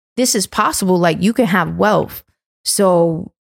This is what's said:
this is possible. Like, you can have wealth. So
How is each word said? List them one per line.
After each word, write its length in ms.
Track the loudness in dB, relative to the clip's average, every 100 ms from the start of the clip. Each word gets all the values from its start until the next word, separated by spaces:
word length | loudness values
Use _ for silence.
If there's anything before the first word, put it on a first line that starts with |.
| _ -2
this 160 | -2
is 120 | -2 -4
possible. 520 | -2 -2 -2 0 2
Like, 240 | 2 0
you 100 | 0
can 140 | 0 0
have 320 | 0 -2 0
wealth. 440 | 0 0 -2 -8 -20 _ _ _ -6
So 640 | 0 2 4 2 -2 -8 _ _